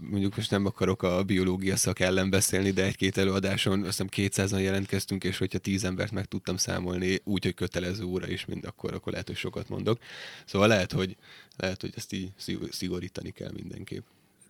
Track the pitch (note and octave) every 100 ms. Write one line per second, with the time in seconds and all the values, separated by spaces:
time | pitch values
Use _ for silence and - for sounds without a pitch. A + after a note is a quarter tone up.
0 | - G2+ G2 G2+ G#2+ G2+ G2 - F#2 F#2+
1 | F#2 F2+ G2 F#2+ F#2 F#2 F#2+ F#2+ F#2+ F#2
2 | F#2 F#2+ F#2+ F#2+ - F#2+ G2 F#2+ G2 -
3 | F#2+ G2 G2 F#2+ F#2+ F#2+ G#2+ G2 F#2 -
4 | F#2+ - G2 - G2 G2 F#2+ F#2+ F#2+ G2
5 | - F#2+ F#2 F#2 G2 F#2+ - F#2+ F#2 F#2
6 | F#2+ F#2 F#2 G2+ - F2+ - F#2 F2+ F2+
7 | F#2 F#2+ - F#2+ F#2 - F2+ - F2+ G2+
8 | F2+ F2+ E2+ F#2 - F2+ F2 - - -
9 | - - - E2+ - - - G2 G2 A#2+
10 | - - - - - G2 G#2+ G#2 F2 F#2
11 | F#2 - - - - - F#2+ F#2+ F#2 -
12 | - G2 F#2 - - F#2 D2+ - F#2 F2+
13 | F#2 - - - - - - - - -
14 | - _ _ _ _